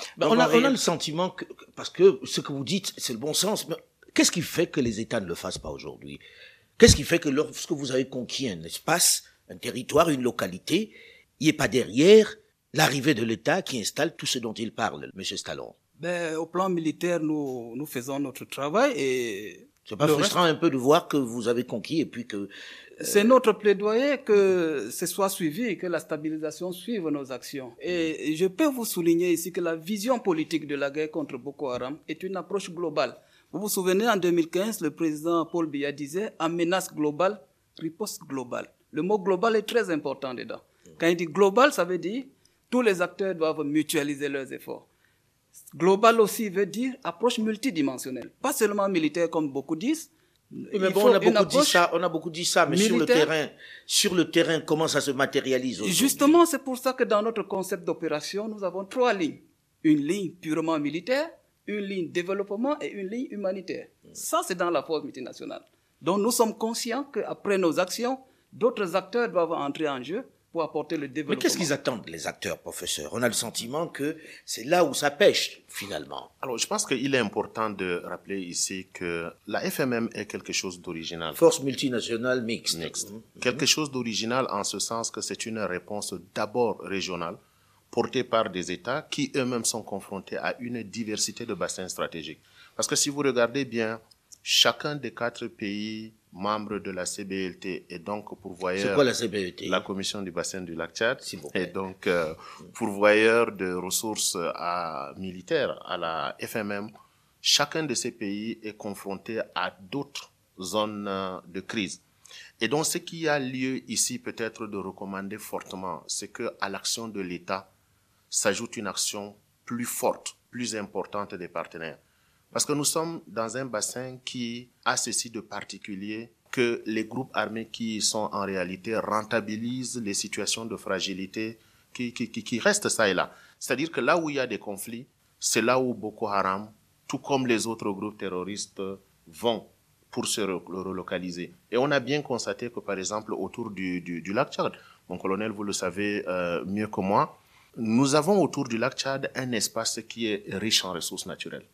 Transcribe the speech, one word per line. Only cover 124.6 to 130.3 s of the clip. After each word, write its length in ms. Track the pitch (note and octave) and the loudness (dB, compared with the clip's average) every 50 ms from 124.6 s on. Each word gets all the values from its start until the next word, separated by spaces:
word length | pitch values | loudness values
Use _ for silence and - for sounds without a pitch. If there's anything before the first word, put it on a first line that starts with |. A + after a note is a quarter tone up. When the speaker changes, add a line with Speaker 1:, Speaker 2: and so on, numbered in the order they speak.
| B2 - _ _ - | -12 -16 _ _ -2
Speaker 4:
a 100 | A#2 B2+ | 0 0
ceci 340 | B2 - A#2+ G#2 - - A#2+ | 0 0 -2 -2 -2 -4 -4
de 120 | A2+ G#2+ | -6 -10
particulier 920 | - - G#2 G2+ F#2+ - - F#2+ - - G2+ F#2+ G2 G#2 G#2+ A2 A#2 A2+ _ _ _ _ | -10 -8 -10 -10 -10 -10 -12 -14 -12 -10 -10 -8 -8 -8 -8 -8 -10 -14 _ _ _ _
que 300 | - C3+ A#2+ A#2+ A#2 - - | 0 2 2 2 2 -2 -2
les 180 | G#2+ A2 A2 A2 | -2 -2 -2 -2
groupes 280 | - - C3 C3 - - | -4 -4 -8 -8 -4 -2
armés 340 | G2+ G#2+ G2+ G#2+ A2+ A2 - | -2 0 0 -2 -8 -8 -10
qui 300 | - - A#2 A2 A2 G#2 | -8 -6 -4 -4 -2 0
sont 300 | G2 - - A2 G#2+ - | 0 0 0 0 -2 -2
en 140 | - G#2 G2 | -2 -2 -2
réalité 500 | G2 G2 F#2 F2+ F2+ F#2 F#2 - A2+ A2 | -2 -2 -2 -2 -2 -4 -6 -4 -2 -2
rentabilisent 1080 | G#2 - G2 G#2 G#2+ G#2+ - A#2+ A2+ G#2 G#2 G#2+ A2 A#2 A#2+ B2+ B2+ B2+ A2+ - B2 | -2 0 0 0 0 0 0 -2 -2 -2 -2 -4 -4 -4 -4 -4 -6 -6 -6 -6 -6
les 120 | A2+ G2+ G2+ | -4 -4 -2
situations 500 | - - G2+ | -4 -4 -4